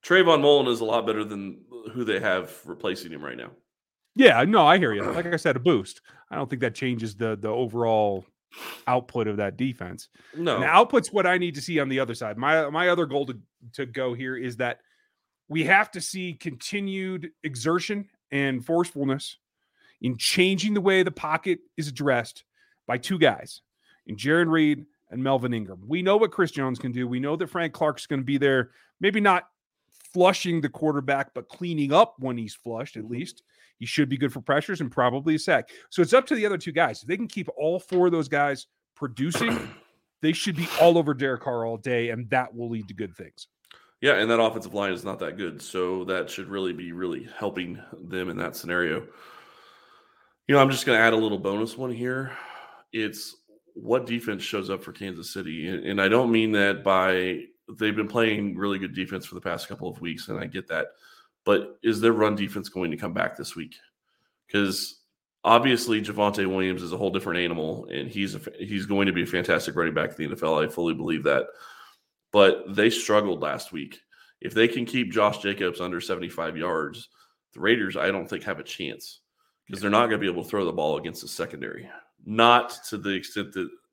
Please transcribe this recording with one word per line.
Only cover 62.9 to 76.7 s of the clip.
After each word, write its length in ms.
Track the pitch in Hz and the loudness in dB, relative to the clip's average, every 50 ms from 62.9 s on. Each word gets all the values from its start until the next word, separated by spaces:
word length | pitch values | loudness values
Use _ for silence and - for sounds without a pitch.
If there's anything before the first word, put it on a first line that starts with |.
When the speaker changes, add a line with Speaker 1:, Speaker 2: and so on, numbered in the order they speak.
Speaker 1:
to 60 | 73 | -4
come 160 | 76 - 85 82 | -6 -8 -6 -2
back 240 | - - - - | -2 -4 -4 -4
this 180 | - 69 - - | -10 -14 -12 -10
week? 200 | 85 78 - - - _ _ _ _ _ _ _ _ _ _ _ _ _ _ | -12 -14 -14 -16 -20 _ _ _ _ _ _ _ _ _ _ _ _ _ _
'Cause 500 | - 101 101 95 90 - - - - _ _ _ _ _ _ _ _ _ - | 0 0 0 0 -2 -4 -6 -10 -12 _ _ _ _ _ _ _ _ _ 4
obviously 580 | 98 113 120 127 135 123 117 - 123 110 107 | 6 6 6 6 4 2 2 2 0 0 0
Javonte 460 | 101 101 98 101 104 101 101 104 98 | -2 -4 0 2 2 2 2 0 -2
Williams 340 | 92 95 95 92 92 92 85 | 0 0 0 0 0 -2 -4
is 100 | 90 82 87 | -6 -8 -4
a 40 | |
whole 140 | 90 101 92 | -2 -2 -2
different 280 | 90 95 - 101 82 87 | -2 -2 -4 -2 -2 0
animal, 440 | 90 85 85 82 78 78 80 - - - | 0 -2 -2 -2 -4 -4 -6 -8 -10 -10
and 180 | - 69 - 120 | -8 -8 -8 -6
he's 240 | - 101 98 95 - | -4 -4 -4 -4 -6
a 60 | 101 | -10
fa-, 120 | - - - | -12 -14 -12
he's 280 | - - 101 107 95 95 | -12 -10 -6 -6 -6 -2
going 180 | 104 101 98 98 | 0 2 2 2
to 80 | 95 87 | 2 2
be 100 | 87 85 | 0 -2
a 40 | |
fantastic 480 | 85 - 90 87 92 85 76 - - - | -2 -2 -2 2 2 0 0 0 -2 -2
running 180 | 90 85 80 76 | -2 -2 0 0
back 160 | 80 78 - | -2 -4 -4
in 40 | - | -6
the 80 | - 76 | -8 -8
N 60 | 71 | -8
F 120 | 67 - 80 | -6 -4 -2
L. 140 | 78 80 | 0 2
I 100 | 78 78 | 2 0
fully 260 | 76 - 85 85 85 78 | -2 -2 -2 -2 -2 -2
believe 280 | - 80 87 82 78 73 | -2 -2 -4 -4 0 2
that. 200 | 73 71 64 - - - - - - - - - - _ _ _ _ _ _ _ _ | 2 2 2 0 -4 -10 -20 -20 -20 -20 -20 -20 -20 _ _ _ _ _ _ _ _
But 440 | - 104 98 95 - - - 92 98 | 6 6 8 8 6 2 -4 -4 0
they 140 | 101 104 117 | 4 4 4
struggled 520 | 113 - - - 107 104 104 98 87 78 | 2 0 0 2 2 2 4 2 -4 -2
last 300 | 76 73 71 - - - | -4 -4 -4 -6 -10 -10
week. 280 | - 78 69 - - - _ _ _ _ _ _ _ _ | -10 -10 -10 -10 -14 -20 _ _ _ _ _ _ _ _
If 120 | - - - | -12 -2 4
they 140 | 110 117 | 4 4
can 180 | 120 - 135 120 | 4 4 -2 -6
keep 260 | 117 - 127 120 98 | -2 -2 -2 -2 0
Josh 280 | - 110 104 107 - - | 2 2 2 2 2 0
Jacobs 400 | - 101 98 98 98 90 87 - | -4 -4 -2 0 -2 -2 -2 -4
under 220 | 90 90 87 87 | -6 -6 -4 -6
seventy-five 560 | - - 95 87 87 87 - - 82 80 82 | -4 -4 -6 -6 -6 -8 -6 -6 -6 -6 -4
yards, 520 | 80 82 90 | -4 -4 -2